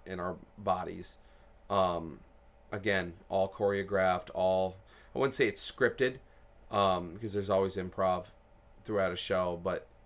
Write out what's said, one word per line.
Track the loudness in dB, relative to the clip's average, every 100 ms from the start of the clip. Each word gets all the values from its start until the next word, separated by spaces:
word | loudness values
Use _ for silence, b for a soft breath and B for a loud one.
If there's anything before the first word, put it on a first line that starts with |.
| -8
in | -6
our | -4 -6 -10 -6
bodies. | 0 0 -2 -10 -12 -16 b b b b 0
Um, | 2 4 2 -6 -12 -18 -20 -20 -20 -10
again, | -4 0 0 0 -8 -2
all | 0 0
choreographed, | 2 2 2 0 2 2 2 -2
all, | 0 2 2 0 -4 -18 B B -2
I |
wouldn't | 0 2
say | 0
it's | 0 -6
scripted, | 0 0 2 -2 -2 -14 b b -20 -4
um, | 2 2 2 -2
because | -8 -6
there's | -4 2
always | 2 2 -2
improv | -6 0 0 0 -2 -16 -20 -20 -20 -16 -4
throughout | 0 0
a | -2
show, | -2 0 0 -2
but | -2 -4 -6 -20